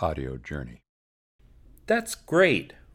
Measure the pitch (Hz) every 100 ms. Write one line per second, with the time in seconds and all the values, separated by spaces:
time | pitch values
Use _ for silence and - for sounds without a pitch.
0 | 82 71 65 65 - 73 62 60 _ _
1 | _ _ _ _ _ - - - - 233
2 | 226 - - 165 185 101 - - -